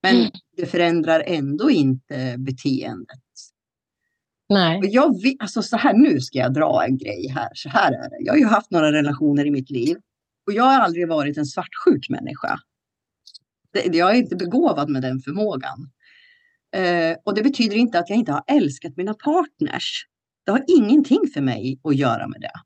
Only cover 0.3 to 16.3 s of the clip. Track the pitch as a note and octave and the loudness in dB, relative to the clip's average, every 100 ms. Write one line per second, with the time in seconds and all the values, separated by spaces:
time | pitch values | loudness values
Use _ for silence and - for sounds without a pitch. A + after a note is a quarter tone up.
0.3 | F#3 _ - D#3+ F3 E3+ E3+ D#3 D#3+ - | -4 _ -10 -4 0 2 2 2 2 2
1.3 | E3 C#3 D3 C4 G#3 C3+ C3 _ C#3 B2+ | -4 -4 -2 2 2 2 0 _ -8 -6
2.3 | A#2+ C3+ C3 C#3+ C3 - G2 A2+ C3 _ | -6 -8 -6 -4 -4 -6 -12 -16 -20 _
3.3 | - - _ _ _ _ _ _ _ _ | -20 -20 _ _ _ _ _ _ _ _
4.3 | _ _ G3+ E3+ F3 G3 A#3 D4+ F#3+ A3+ | _ _ 2 2 2 0 2 2 2 -2
5.3 | C4+ G#3 A3+ - A#3 - G3+ C#4+ C#3+ C3 | -2 -6 -6 -4 0 2 6 4 4 -2
6.3 | C3 B2+ C3 D#3 - G2 C3 - G2 C3+ | -2 -2 0 0 0 0 -2 -4 -10 -8
7.3 | C3 - - D3 G3 F3+ C3 - - - | -6 -8 -10 -2 0 2 -2 -10 -10 0
8.3 | D4+ A#3 G#3+ - F3 D3+ D3+ D3 C#3 D3+ | 2 4 2 2 2 2 2 0 0 0
9.3 | C#3+ D3 C#3+ C3 C3+ B2 E3+ _ _ _ | 2 0 -2 -4 -4 -2 -4 _ _ _
10.3 | _ - G#3 B3+ C4+ G3 E3+ E3+ D#3+ C#3+ | _ -6 2 4 4 2 0 -2 -2 -2
11.3 | D3 C#3+ - - - - F#3 - - - | -4 -6 -6 -10 0 2 2 -2 -8 -8
12.3 | - - - _ _ _ _ _ _ _ | -10 -8 -8 _ _ _ _ _ _ _
13.3 | - _ _ _ - - E3 F3+ A#3+ F#3+ | -20 _ _ _ -4 0 2 4 4 0
14.3 | F3 F3 A#3+ E4 D#3+ D3+ C3+ C3 C3 C3+ | -4 -2 0 2 0 -2 -4 -4 -6 -6
15.3 | F#3+ G#3+ D3 C3+ - C3+ _ _ _ _ | -4 -4 -4 -10 -14 -20 _ _ _ _